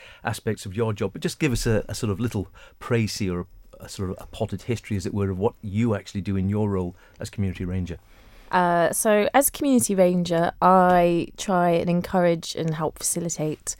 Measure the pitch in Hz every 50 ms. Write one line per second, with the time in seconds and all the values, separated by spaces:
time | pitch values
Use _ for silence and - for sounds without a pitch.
0 | - - - - - - 107 - - 113 104 - - 101 92 113 117 110 104 -
1 | 110 95 - 156 - 170 - - 165 147 117 - - 120 110 101 - - 95 -
2 | - 107 95 87 120 - - 104 87 - - - - - - - - - 123 117
3 | 110 104 - - 101 92 90 87 87 - - - - - - - 95 - - -
4 | 98 90 92 - - - - - 113 - 101 92 - - 117 - - - 107 95
5 | - - - 101 101 95 95 90 98 117 - _ - 101 95 107 120 120 104 95
6 | - - - 104 87 101 98 98 92 98 104 107 107 104 98 92 90 87 - -
7 | - - - - - - - - 101 95 85 - 95 87 90 92 87 85 82 -
8 | - - - - - - - - - - - 185 180 175 175 170 165 - - -
9 | - 220 208 214 208 - - 262 285 - - - 302 277 262 240 214 - 202 185
10 | 185 180 180 180 175 175 170 165 170 - - - 175 180 185 190 180 180 180 175
11 | 175 175 170 170 - - - - - - 190 175 175 175 170 170 - 175 170 175
12 | 175 - - 185 175 175 170 165 - - - - 160 165 156 156 160 - - -
13 | - - - 170 170 170 - - 156 156 151 - - - - -